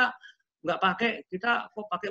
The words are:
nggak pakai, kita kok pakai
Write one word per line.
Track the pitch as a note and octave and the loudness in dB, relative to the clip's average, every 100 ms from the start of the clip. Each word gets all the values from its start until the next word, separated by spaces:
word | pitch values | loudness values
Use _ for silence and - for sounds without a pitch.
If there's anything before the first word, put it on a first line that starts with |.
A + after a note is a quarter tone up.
| B3 - - - _ _ | 4 0 -18 -20 _ _
nggak | D#3+ F3 | -2 2
pakai, | F#3+ F3+ A3+ - - | 2 4 0 -2 -6
kita | F#3 A#3+ A#3 - | -6 0 0 -2
kok | - G#3 | -10 -6
pakai | F3+ G3+ | -6 -2